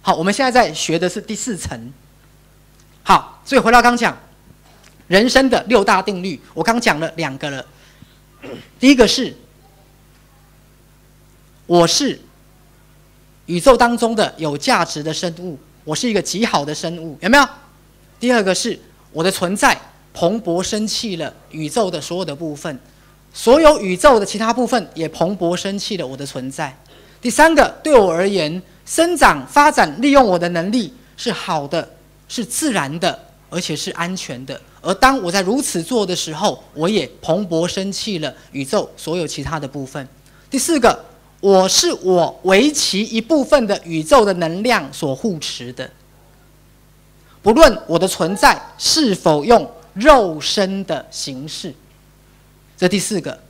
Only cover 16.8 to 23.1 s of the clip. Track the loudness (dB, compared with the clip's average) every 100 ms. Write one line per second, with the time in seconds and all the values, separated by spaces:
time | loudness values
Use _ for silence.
16.8 | -8 -10 -12 -6 2 4 4 -4 -20 _
17.8 | _ _ _ _ 0 0 0 -2 -4 -8
18.8 | -14 _ _ -4 -2 -2 -4 0 2 0
19.8 | -6 _ _ 2 2 2 -2 -4 -2 -6
20.8 | -4 -6 -6 -8 -10 -12 _ -10 -4 -2
21.8 | -2 -4 -8 -8 -8 -8 -10 -10 -12 -12
22.8 | _ _ _